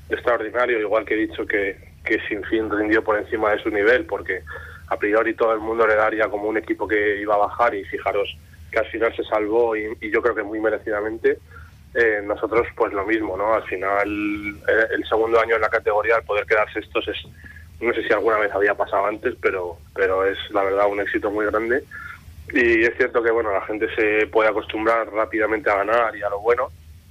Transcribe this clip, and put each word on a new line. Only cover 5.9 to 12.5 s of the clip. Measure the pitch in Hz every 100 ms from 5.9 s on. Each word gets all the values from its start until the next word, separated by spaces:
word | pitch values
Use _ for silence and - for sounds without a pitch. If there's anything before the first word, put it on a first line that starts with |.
| 107
daría | 110 107 107
como | 104 107
un | 110
equipo | - 110 101
que | 107 104 101
iba | 104 104
a | 104
bajar | - 117
y | 104 92
fijaros | 98 98 101 98 - - - -
que | 113
al | 110
final | 113 107 104
se |
salvó | 107 107 104 117 117 110
y, | 107 -
y | 110
yo | 110
creo | 117 107
que |
muy | 101 110
merecidamente. | 110 104 113 104 107 117 135 147 - - - - -
Eh, | 123 117 104 101
nosotros | 101 104